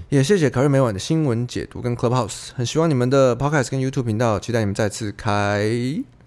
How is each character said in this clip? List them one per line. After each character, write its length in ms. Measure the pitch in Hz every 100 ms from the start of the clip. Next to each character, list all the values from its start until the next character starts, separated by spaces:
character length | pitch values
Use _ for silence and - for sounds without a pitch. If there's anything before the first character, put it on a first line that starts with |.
| -
也 120 | 139
谢 160 | 139 202
谢 120 | 135
凯 100 | 123
瑞 100 | 143
每 100 | 135
晚 140 | 123
的 60 | 95
新 240 | - 160 143
闻 220 | 113 120
解 180 | 87 -
读 160 | -
跟 140 | 120 120
Clubhouse， 540 | 120 123 107 - -
很 100 | -
喜 140 | 120 151
欢 120 | 165
你 40 |
们 160 | 127 127
的 260 | 139 131 120
Podcast 360 | 143 151 120
跟 80 | 135
YouTube 240 | 131 139
频 140 | 117 107
道， 200 | 120 101
期 140 | -
待 80 | 113
你 60 | 101
们 100 | 95
再 140 | 104
次 220 | - 107
开。 520 | - 110 101 101 104 107 120 123 180 - -